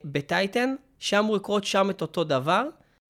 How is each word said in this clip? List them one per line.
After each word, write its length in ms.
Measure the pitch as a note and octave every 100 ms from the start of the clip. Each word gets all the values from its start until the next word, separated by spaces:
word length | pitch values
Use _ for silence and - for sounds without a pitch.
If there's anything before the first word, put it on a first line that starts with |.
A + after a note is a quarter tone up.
| D#3
בטייטן, 720 | C#3+ C#3+ F3 G3 A#3+ B3 C4+ _ _
שאמור 360 | - G3+ G#3+ G#3
לקרות 280 | G#3 G#3
שם 260 | G3 G3 G3
את 120 | -
אותו 220 | - -
דבר. 400 | D#3+ C3+ C#3 F#3+ C#4 - _ _